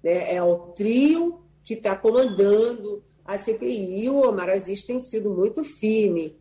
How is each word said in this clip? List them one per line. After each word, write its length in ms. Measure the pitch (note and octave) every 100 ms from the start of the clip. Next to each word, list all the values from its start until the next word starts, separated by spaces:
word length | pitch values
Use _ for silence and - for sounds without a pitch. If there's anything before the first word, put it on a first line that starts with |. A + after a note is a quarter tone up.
né? 320 | E3+ F3+ -
É 80 | F3+
o 140 | F3 F3 -
trio 680 | - G#3 B3 C#4+ E4 E4+ - _ _
que 120 | - A3
tá 180 | G#3 F#3+
comandando 1040 | A3 A#3+ B3+ F#3+ G3+ G#3 A#3 A#3 G#3 G3+ _ _
a 140 | - G3+
C 160 | A#3
P 120 | A3 B3
I. 380 | A#3 F#3 F#3
E 60 | A#3+
o 180 | C#4 B3+
Omar 220 | G3+ F3+
Aziz 340 | F#3+ F#3 G3
tem 160 | - B3
sido 300 | B3 A3 G#3
muito 320 | F3+ G3+ D#4
firme 760 | D4+ - G#3+ A3 G#3 E3+ D#3 -